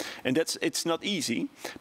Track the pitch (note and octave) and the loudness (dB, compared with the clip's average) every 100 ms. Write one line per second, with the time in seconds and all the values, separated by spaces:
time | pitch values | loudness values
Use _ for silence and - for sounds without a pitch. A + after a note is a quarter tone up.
0 | - - - C3+ E3 - D#3+ - E3 E3 | -10 -2 2 4 4 0 0 0 0 0
1 | - G3 A#2+ A#2+ C#4 - - - | 0 0 0 0 -2 -6 -12 -4